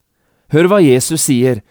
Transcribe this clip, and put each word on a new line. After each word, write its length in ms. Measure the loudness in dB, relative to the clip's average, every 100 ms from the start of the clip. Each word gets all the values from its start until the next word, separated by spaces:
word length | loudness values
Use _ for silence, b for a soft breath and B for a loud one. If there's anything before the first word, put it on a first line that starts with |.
| _ _ _ _ _
Hør 180 | 0 2
hva 80 | 2
Jesus 420 | 2 2 -2 -6 -4
sier 320 | -2 -2 -4 -10